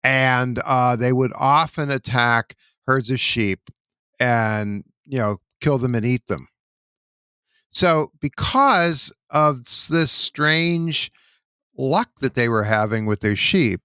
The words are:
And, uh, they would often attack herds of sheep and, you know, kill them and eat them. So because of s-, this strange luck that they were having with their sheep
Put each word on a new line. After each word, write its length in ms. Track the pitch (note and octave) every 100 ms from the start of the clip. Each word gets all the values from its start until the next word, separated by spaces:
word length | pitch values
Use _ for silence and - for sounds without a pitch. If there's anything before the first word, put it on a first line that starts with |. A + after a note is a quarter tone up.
And, 560 | C3 C3 C3 B2+ B2+ A#2+
uh, 360 | - B2+ B2 B2
they 160 | B2
would 200 | B2+ B2+ -
often 560 | C3+ C#3+ D#3+ - D3
attack 640 | C3+ - A#2+ A#2+ A#2 - - _ _ -
herds 260 | C3 A#2
of 80 | B2+
sheep 500 | - - G#2 F#2+ - _ _ _ _ _
and, 640 | B2 A#2 A2 G#2+ G#2 G2+ - _ _
you 120 | C3+
know, 200 | G#2+ G2+ _ _
kill 180 | D3+ C3+
them 180 | B2 A#2+
and 100 | A2+
eat 220 | B2+ _
them. 200 | E2+ C2 _ _ _ _ _ _ _ _ _ _ _ _
So 400 | - F#3 D#3+ D3+ _
because 920 | C#3+ - - C4 C#4 G3+ E3+ D#3 - - _
of 320 | D3 D3+ C3+
s-, 260 | A#2+ - -
this 240 | E3 D#3
strange 1000 | - - - D3+ D#3+ E3+ E3+ E3 D3+ - _ _ _ _ _ _ -
luck 320 | C3 F3 B3 _
that 140 | C3 B2+
they 120 | A#2
were 160 | A2
having 420 | G#2 G#2+ G#2+ A2 G#2+
with 140 | G#2
their 160 | G#2+ G2+
sheep 460 | - G3 B2+ F#2+